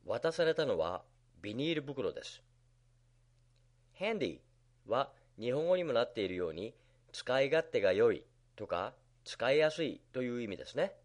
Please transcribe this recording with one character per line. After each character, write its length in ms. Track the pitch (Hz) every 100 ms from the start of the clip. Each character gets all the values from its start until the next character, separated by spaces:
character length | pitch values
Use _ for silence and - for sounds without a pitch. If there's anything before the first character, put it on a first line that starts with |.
渡 280 | - 107 165
さ 140 | 160 160
れ 100 | 160
た 100 | 147
の 140 | 92
は 240 | 80 92 - _ _ -
ビ 120 | 98
ニ 180 | 110 151
ー 40 | 156
ル 80 |
袋 280 | 139 131 98
で 120 | -
す。 180 | - - _ _ _ _ _ _ _ _ _ _ _ _ _ _ _ -
Handy 400 | 202 220 113 - _ _ _ _ -
は 240 | 117 139 - _ -
日 120 | 117
本 160 | 135 165
語 100 | 180
に 60 |
も 100 | 170
な 100 | 117
っ 100 | 117
て 80 | -
い 60 | 95
る 80 | 90
よ 140 | 87
う 40 |
に 200 | 78 107 - _ _ _
使 300 | - - 127
い 100 | 139
勝 160 | 156 160
手 140 | 120
が 120 | 98
良 180 | 95 117
い 120 | 92 - _ _ -
と 100 | 104
か 280 | 87 101 - _ _ -
使 260 | - 117
い 80 | 143
や 100 | 156
す 140 | 156
い 180 | 151 - _
と 120 | 127
い 140 | 127 120
う 40 |
意 60 | 113
味 100 | 92
で 80 | 65
す 100 | 139
ね。 180 | 190 -